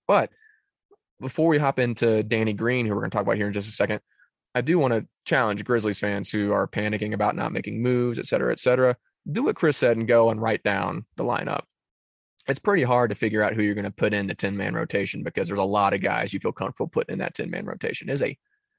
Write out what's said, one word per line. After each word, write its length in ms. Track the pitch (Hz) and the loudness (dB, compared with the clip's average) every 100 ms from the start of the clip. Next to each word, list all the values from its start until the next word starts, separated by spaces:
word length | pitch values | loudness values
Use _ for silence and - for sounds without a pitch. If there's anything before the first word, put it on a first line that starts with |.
| - | 0
But 220 | 190 113 _ _ _ _ _ _ _ _ - | 2 0 _ _ _ _ _ _ _ _ -14
before 280 | 131 - 160 | -8 0 2
we 100 | 151 | 4
hop 200 | 147 135 | 2 2
into 440 | 123 117 117 110 | 0 2 2 2
Danny 320 | 110 113 110 | 2 0 0
Green, 320 | 104 117 127 113 | 0 0 0 0
who 80 | |
we're 80 | 104 | -2
gonna 80 | 107 | -2
talk 120 | 110 | -2
about 140 | 104 107 | 0 0
here 120 | 104 | 0
in 40 | |
just 160 | 101 104 | -2 -4
a 40 | |
second, 280 | - 104 107 - _ _ _ _ | -2 -2 -2 -8 _ _ _ _
I 80 | 123 | -2
do 160 | 123 175 | 2 2
wanna 260 | 135 113 - _ - | 4 2 -2 _ -2
challenge 380 | 147 113 101 | 2 2 0
Grizzlies 340 | 107 120 107 101 | 0 0 0 -2
fans 320 | 104 101 92 | -2 -2 -2
who 220 | 107 101 | -2 0
are 140 | 101 98 | 0 0
panicking 460 | - 107 104 107 | -2 -2 -2 -4
about 240 | 104 104 - | -2 -2 0
not 160 | 117 | -4
making 300 | 107 - 110 | -4 -6 -2
moves, 360 | 120 123 123 117 | 0 0 0 -4
et 80 | - | -2
cetera, 260 | 123 123 | -2 0
et 80 | - | 0
cetera. 360 | - 127 127 123 _ _ - | 2 4 4 2 _ _ -6
Do 140 | 160 | -2
what 120 | 285 - | 0 2
Chris 200 | 165 143 | 2 4
said 220 | 123 113 | 2 2
and 100 | 113 | 4
go 220 | 117 113 | 6 6
and 100 | 110 | 2
write 220 | 113 113 | 0 0
down 420 | 104 98 98 104 113 - | 0 0 -2 -4 -8 -6
the 80 | |
lineup. 400 | 120 113 - - - _ _ _ _ _ _ _ - | -2 -2 -2 -6 -8 _ _ _ _ _ _ _ -4
It's 100 | 135 | -2
pretty 240 | - 196 | 2 2
hard 260 | 123 123 120 | 4 4 4
to 40 | 110 | 2
figure 260 | 113 107 | 0 2
out 100 | 104 | 2
who 100 | 110 | 2
you're 120 | 104 | 0
gonna 160 | 104 98 | 0 -4
put 240 | - 107 | -2 0
in 140 | 104 98 | 0 -2
the 60 | |
ten-man 380 | 101 101 98 101 | -4 -4 -2 -4
rotation 480 | 110 110 101 98 - | -4 -2 -2 -4 -6
because 260 | - - 90 | -6 -4 -2
there's 120 | 98 | 0
a 40 | |
lot 280 | 98 104 98 | 0 2 2
of 80 | 101 | 2
guys 320 | 95 107 104 | 0 -2 -2
you 80 | - | -4
feel 120 | - | -4
comfortable 360 | - - - 165 | -4 -6 -6 -4
putting 240 | - - | -2 -2
in 60 | - | -4
that 160 | - | -6
ten-man 320 | - - - - | -6 -8 -8 -8
rotation. 420 | - - - - | -8 -6 -6 -6
It 60 | |
is 80 | 139 | -4
a 160 | 120 - _ _ _ | -4 -6 _ _ _